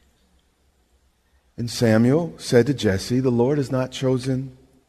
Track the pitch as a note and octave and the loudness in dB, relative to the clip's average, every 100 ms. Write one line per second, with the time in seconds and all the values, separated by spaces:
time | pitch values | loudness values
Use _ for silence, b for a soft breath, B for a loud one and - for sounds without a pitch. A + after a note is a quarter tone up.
0 | _ _ _ _ _ _ _ _ _ _ | _ _ _ _ _ _ _ _ _ _
1 | _ _ _ _ _ - A#2 - A#2 A2 | _ _ _ _ _ -10 -8 0 2 4
2 | A#2+ D#3 E3 - - B2 B2 C3 G#2+ F#2+ | 4 2 0 -8 2 2 4 0 0 -2
3 | - B2+ C3 A#2+ B2 D3 B2 C3 B2+ - | -2 -2 0 2 2 0 -2 -4 -4 -4
4 | C3 C3 C3 C3 C3+ - _ _ | -2 -2 -2 -6 -6 -16 _ _